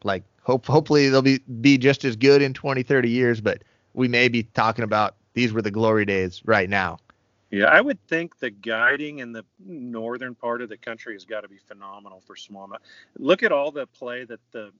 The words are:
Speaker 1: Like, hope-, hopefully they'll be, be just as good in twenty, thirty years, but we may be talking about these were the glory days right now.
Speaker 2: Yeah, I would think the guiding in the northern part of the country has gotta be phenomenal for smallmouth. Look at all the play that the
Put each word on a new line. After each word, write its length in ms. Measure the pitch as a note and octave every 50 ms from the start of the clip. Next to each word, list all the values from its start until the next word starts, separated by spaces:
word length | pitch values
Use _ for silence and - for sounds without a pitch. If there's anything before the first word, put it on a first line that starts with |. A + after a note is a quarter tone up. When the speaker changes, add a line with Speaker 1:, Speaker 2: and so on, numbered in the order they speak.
| -
Speaker 1:
Like, 200 | G#2 F#2+ F#2 F#2 _ _ _ -
hope-, 240 | - B2+ B2+ -
hopefully 420 | - A#2+ D#3 D3+ - D3+ D3 C#3 C3+
they'll 140 | C3 C3+ C3
be, 160 | C3+ C3+ C3 _ - B2 A2+
be 200 | A2+ C#3 C#3 B2+
just 260 | B2 C#3 C3+ - -
as 100 | C3+ A2+
good 280 | G#2+ B2+ C#3 C#3 C#3+ C#3+
in 100 | C3+ C3
twenty, 300 | - - C#3 C3+ C3 B2
thirty 260 | - C#3 C3 B2 A#2
years, 320 | A#2 B2+ B2+ A#2+ A#2 A2
but 220 | G#2 G#2 F#2 - _ _ _ _ _ _ -
we 140 | - B2+
may 200 | B2 A#2+ A#2+ B2
be 160 | B2 A#2 A#2+ A2
talking 400 | - - - A2 A2+ A2 A#2 A#2
about 320 | G#2+ G#2+ G#2+ G#2+ G2 - _ _ _ -
these 200 | A#2+ B2 A2+ G#2+
were 80 | A2+ G2+
the 80 | G#2+
glory 340 | G2+ A2 A2+ A2 A2 G#2+ G#2
days 380 | G2+ G2 F#2+ F#2 F#2 F2+ - -
right 240 | A2 A2 G#2 F#2 F#2
now. 300 | G2+ G2 F#2 E2+ D#2+ - _ _ _ _ _ _ _ _ _ -
Speaker 2:
Yeah, 140 | - G2+ G2+
I 140 | - D3+ F3+
would 200 | A#3+ C#4+ B3+ - _
think 320 | - E3+ E3 E3+ E3 _ -
the 100 | - A#2+
guiding 680 | G#2 G2+ G2 A2+ A2+ A2 A#2 B2 C#3 C#3 D3+ D3+ D3 C#3+
in 120 | B2+ A#2
the 140 | A#2 A2+ G#2+ _ _ _
northern 720 | F#3+ F#3+ F3 D3 B2 B2 A#2 A2+ A2+ A#2 A#2+ B2 C3 B2+ A#2+
part 280 | - - A#2 A#2 A#2+
of 60 | B2
the 100 | G#2+ G#2+
country 360 | - - B2 A2+ A2+ - B2 G#2+
has 100 | G2 F#2
gotta 240 | F2 A2 G#2+ G#2
be 100 | G2 G2
phenomenal 600 | F#2+ _ - G#2 G2+ G2 G2 G2 G#2 G2+ G2+ F#2+ F#2 _
for 100 | _ G2
smallmouth. 440 | - - - G#2 F#2 G2 G2 G2+ - _ _ - - - _ _ -
Look 240 | C3 C#3 F#3 G3 A#3
at 80 | G#3
all 200 | D#3 C#3 C#3+ D3+
the 140 | C#3+ D3 B2+
play 400 | - _ - C3 B2 A#2+ B2+ B2+
that 140 | A2+ A#2 - _ _
the 200 | - A#2+ G#2+ G2+ G2